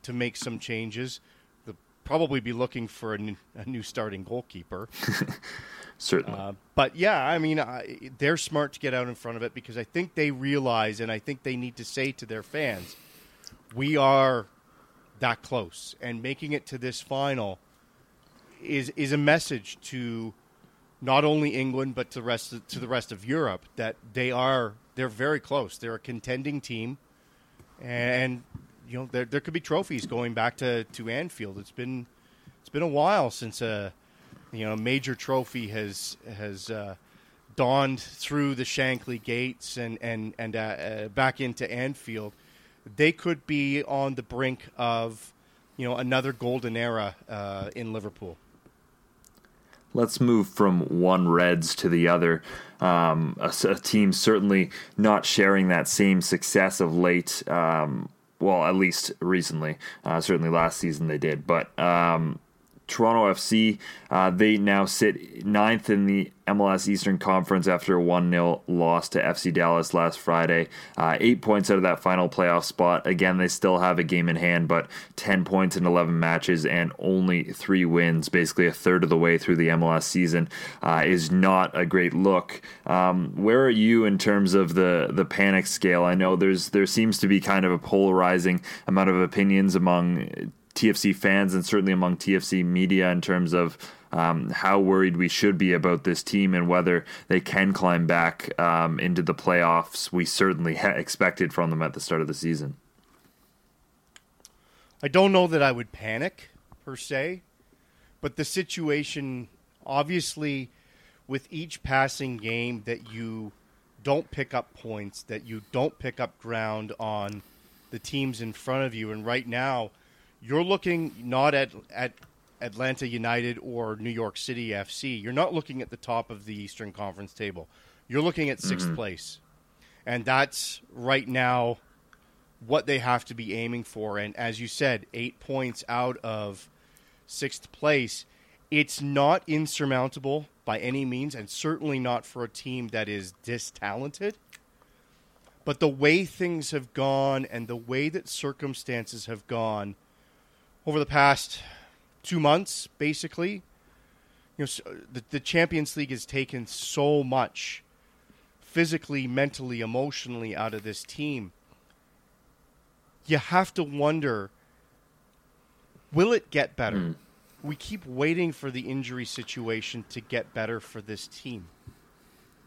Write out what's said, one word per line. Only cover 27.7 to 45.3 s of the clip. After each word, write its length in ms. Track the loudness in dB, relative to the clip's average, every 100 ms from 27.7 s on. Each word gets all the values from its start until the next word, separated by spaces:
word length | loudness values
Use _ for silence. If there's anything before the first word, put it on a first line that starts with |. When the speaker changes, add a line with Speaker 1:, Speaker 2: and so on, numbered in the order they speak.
| -18
Speaker 1:
and, 600 | -8 -4 -2 0 -2 -6 -12 -20 -20 _ -14
you 120 | -12
know, 100 | -6
there, 140 | -6 -4
there 160 | -4
could 120 | -4
be 60 | -8
trophies 460 | -2 -2 -2 -6 -6
going 280 | -4 -4
back 220 | -2 -2 -2
to, 280 | -2 -2 -4
to 240 | -10 -8
Anfield. 480 | -6 -8 -10 -12 -14
It's 140 | -16
been, 340 | -12 -10 -10 -12 _ _ _ -20 -20
it's 80 | -8
been 140 | -4
a 40 | -2
while 440 | 2 2 2 0
since 300 | -4 -10 -6
a, 300 | -6 -4 -8 -12 _ _ -20 -20 -16
you 140 | -8 -6
know, 80 |
a 40 | -4
major 360 | 0 -2 -2
trophy 540 | -8 -2 -2 -2 -6 -6
has, 500 | -6 -8 -8 -12 -14 -16 -12
has, 340 | -12 -12 -10
uh, 240 | -10 -10 -14 _ _ _ _ _ -2
dawned 440 | 2 2 2 -2
through 560 | -10 -12 -6 -2 -2 -2
the 80 |
Shankly 600 | -4 -2 -2 -2 -6 -10
gates 540 | -4 -4 -4 -8 -12 -10
and, 220 | -8 -8
and, 320 | -8 -6 -8 -10
and, 160 | -8 -6
uh, 40 |
uh, 480 | -6 -6 -8 -8 -8
back 300 | 0 0 0
into 320 | -6 -6 -8
Anfield. 640 | -6 -6 -8 -12 -12 -12 -18 _ _ _ _ -8 2
They 160 | 2
could 340 | 2 -4 -4 -4
be 380 | -2 0 -2
on 320 | -2 -2 -4 -6
the 80 |
brink 460 | -8 -4 -4 -4 -10 -4
of, 580 | -2 -2 -4 -8 -20